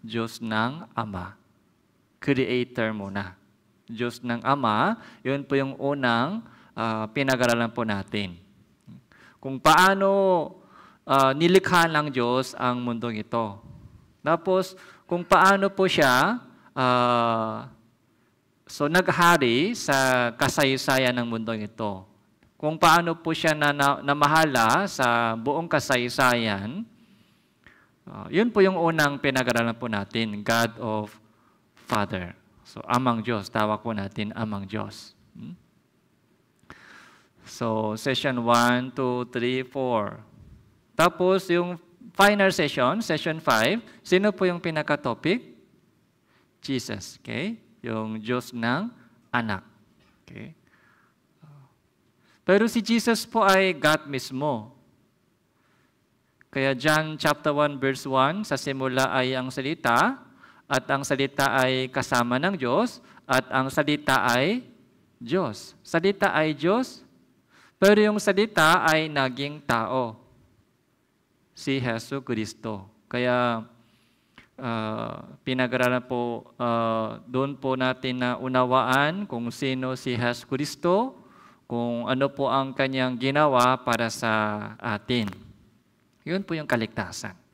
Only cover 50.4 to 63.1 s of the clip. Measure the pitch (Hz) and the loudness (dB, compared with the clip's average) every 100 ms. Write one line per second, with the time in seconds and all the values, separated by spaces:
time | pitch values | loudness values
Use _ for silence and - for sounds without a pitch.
50.4 | 117 160 _ _ _ _ _ _ _ _ | -18 -20 _ _ _ _ _ _ _ _
51.4 | 156 143 131 _ _ _ _ _ _ _ | -20 -20 _ _ _ _ _ _ _ _
52.4 | - 196 226 233 202 233 240 220 - 226 | 2 4 4 0 0 2 2 0 0 2
53.4 | 196 190 190 156 151 151 143 135 - 131 | 6 6 4 2 2 2 -2 -8 -6 -4
54.4 | 151 120 110 _ _ _ _ _ _ _ | -4 -4 -8 _ _ _ _ _ _ _
55.4 | _ _ _ _ _ _ _ _ _ _ | _ _ _ _ _ _ _ _ _ _
56.4 | _ 139 135 127 151 151 156 151 156 147 | _ -2 -2 0 2 2 0 -2 0 0
57.4 | 151 147 147 143 135 131 139 131 135 190 | 0 0 0 0 -4 -2 -2 2 2 0
58.4 | 208 135 143 135 131 127 131 131 127 131 | -4 -4 -4 -4 -2 0 0 0 0 -2
59.4 | 131 139 135 165 123 120 208 262 - _ | -6 -6 -6 -4 2 2 2 -2 -14 _
60.4 | - _ _ 135 135 139 139 135 139 - | -20 _ _ -4 0 -4 -2 -2 -2 0
61.4 | 135 131 131 131 131 135 120 127 120 123 | 0 2 2 0 -2 -4 0 0 2 0
62.4 | 175 190 123 143 240 - - | 0 -2 0 0 -2 -6 -20